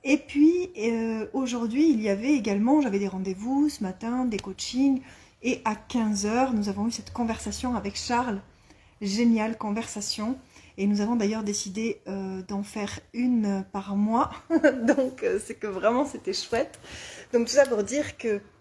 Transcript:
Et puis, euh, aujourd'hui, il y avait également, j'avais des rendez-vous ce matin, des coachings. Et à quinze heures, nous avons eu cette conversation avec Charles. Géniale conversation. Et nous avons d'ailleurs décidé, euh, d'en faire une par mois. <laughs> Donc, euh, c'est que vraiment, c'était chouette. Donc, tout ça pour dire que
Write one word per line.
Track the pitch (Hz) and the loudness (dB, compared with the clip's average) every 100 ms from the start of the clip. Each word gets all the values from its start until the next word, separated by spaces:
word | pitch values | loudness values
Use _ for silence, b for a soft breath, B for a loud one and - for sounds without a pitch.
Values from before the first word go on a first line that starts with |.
Et | 277 285 | 2 0
puis, | - 285 302 359 359 - | 2 6 6 6 -2 -2
euh, | 226 226 226 220 214 | -2 0 -2 -4 -4
aujourd'hui, | 269 254 240 226 240 320 | -4 -2 -2 -2 4 4
il | 233 | 4
y | 214 | 2
avait | 196 240 | 0 2
également, | 294 208 202 233 302 | 2 2 2 4 4
j'avais | 262 196 | 4 0
des | 196 | -2
rendez-vous | 185 190 185 226 269 294 | -4 -6 -6 -2 2 2
ce | - | 0
matin, | 190 185 226 247 | -6 -6 -4 -2
des | 254 202 | -2 -2
coachings. | - 190 - 247 277 262 B B B B | -6 -10 -6 2 4 2 B B B B
Et | 240 254 | -4 -2
à | 226 208 | -2 -6
quinze | - 247 220 202 208 | -4 0 0 0 0
heures, | 233 262 | 2 2
nous | 226 208 | 0 -2
avons | 196 220 | -2 -2
eu | |
cette | 226 - | -4 -10
conversation | - 226 220 214 202 254 233 | -4 -4 -4 -6 -6 -4 -4
avec | 202 202 | -4 -8
Charles. | - 240 247 202 - b b b b b | -2 -2 0 -4 -8 b b b b b
Géniale | 202 202 233 226 220 226 | -4 2 4 4 0 -4
conversation. | 214 208 226 208 196 - 214 262 B B B - | -4 -4 -4 -8 -6 -4 -4 -6 B B B -2
Et | 202 | 0
nous | 208 | 2
avons | 208 | 2
d'ailleurs | 240 208 220 | 2 0 0
décidé, | 208 202 202 190 226 - - | -2 -4 -6 -4 -4 -6 -8
euh, | 196 190 190 | -8 -6 -8
d'en | 185 202 | -6 -6
faire | 202 220 202 - _ | -6 -6 -8 -8 _
une | 233 254 240 208 196 190 | -2 0 2 2 -2 -4
par | 202 196 202 | -8 -4 0
mois. | 208 233 302 - | 2 2 0 -4
<laughs> | - | -2
Donc, | 330 311 262 233 277 254 - | 4 4 4 2 2 2 -2
euh, | 202 190 | -2 -2
c'est | - | -4
que | - 214 | -10 -6
vraiment, | 190 208 247 | 0 2 2
c'était | 285 - - | 0 -4 -6
chouette. | 190 - 233 - - B B B B B | -6 -2 -2 -2 -8 B B B B B
Donc, | 240 233 | 0 4
tout | |
ça | 277 269 | 4 4
pour | 220 | 2
dire | 202 269 294 - | 0 -2 -2 -4
que | 233 202 202 _ | -4 -4 -6 _